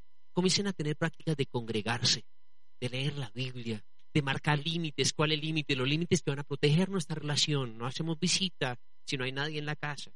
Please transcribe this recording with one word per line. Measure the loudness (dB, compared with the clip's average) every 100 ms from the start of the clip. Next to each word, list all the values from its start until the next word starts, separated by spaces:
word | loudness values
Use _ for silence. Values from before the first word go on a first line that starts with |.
| -10 -10 -2
Comiencen | 2 4 4 2
a |
tener | 0 -2 0
prácticas | 0 0 0 0
de | 0
congregarse, | -2 -2 0 0 2 2 2 0 -12 -12 -10 -10 -6
de | -4
leer | 0 0 -2
la | -4
Biblia, | -4 -4 -4 -4 -4 -6 -12 0
de | 0
marcar | 2 2 4 2
límites. | 2 -2 -2 0 0
¿Cuál | 4 2
es | 2
el | 2
límite? | 0 0 0
Los | 2
límites | 2 2 2
que | 2
van | -2
a |
proteger | -4 2 4 6 4
nuestra | 0 -2 -4
relación. | 0 2 2 2 0 -2
No | -4
hacemos | -2 -2 0
visita | 2 2 0 0 -2 -2 -8 -10 -4
si | -2
no |
hay | -2
nadie | -2 -2 -2
en | -4
la | -4
casa. | -4 -6 -8